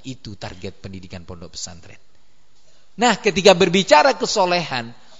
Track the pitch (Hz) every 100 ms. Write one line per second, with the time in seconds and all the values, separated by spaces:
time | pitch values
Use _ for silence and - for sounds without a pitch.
0 | 131 123 113 101 107 92 98 - 101 95
1 | 90 92 85 87 85 - - 87 - -
2 | - - - - - - - - - -
3 | 240 196 202 185 190 180 185 190 - 302
4 | 285 - 226 214 180 175 147 127 117 -
5 | -